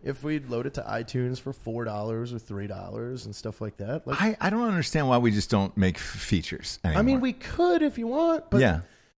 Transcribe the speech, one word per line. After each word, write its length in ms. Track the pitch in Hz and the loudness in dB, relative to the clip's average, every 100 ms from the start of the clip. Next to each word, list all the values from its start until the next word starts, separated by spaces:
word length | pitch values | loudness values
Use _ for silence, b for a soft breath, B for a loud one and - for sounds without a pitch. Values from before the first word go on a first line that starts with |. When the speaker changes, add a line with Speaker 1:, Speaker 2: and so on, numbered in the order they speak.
Speaker 1:
if 180 | - 131 | -8 -6
we 160 | 151 151 | -4 -4
load 280 | 131 120 127 | -4 -4 -4
it 80 | |
to 80 | 147 | -6
iTunes 580 | 104 113 117 123 123 127 | -6 -6 -4 -2 -2 -4
for 120 | 139 | -8
four 320 | - 113 117 | -10 -8 -6
dollars 480 | 113 104 107 113 120 | -6 -4 -4 -4 -6
or 60 | 120 | -8
three 300 | - 101 101 | -8 -8 -8
dollars 580 | 95 92 110 120 127 107 | -8 -10 -10 -8 -10 -10
and 80 | |
stuff 260 | 98 113 - | -10 -10 -8
like 180 | 107 - | -10 -8
that. 280 | 101 156 - | -8 -6 -4
Like, 160 | 143 | 0
Speaker 2:
I, 140 | 214 214 | 0 2
I 80 | 185 | 0
don't 120 | 220 | 0
understand 460 | 233 180 - 156 135 | 2 0 0 0 4
why 100 | 123 | 6
we 140 | 120 | 6
just 180 | 104 - | 4 2
don't 260 | 104 98 101 | 2 2 4
make 200 | 95 87 | 2 2
f-, 60 | |
features 760 | - - - 87 - - - - | -6 -8 0 0 0 -8 -10 -4
Speaker 1:
I 40 | 175 | 2
mean, 80 | 165 | 4
Speaker 2:
anymore. 220 | 240 262 | 4 4
Speaker 1:
we 120 | 254 | 2
could 500 | - - - 349 339 | -2 -6 2 4 4
if 160 | 294 233 | 2 0
you 80 | 226 | -2
want, 420 | 277 330 311 - | 2 2 2 2
but 120 | - | 4
Speaker 2:
Yeah. 220 | 120 82 b b b | 4 2 b b b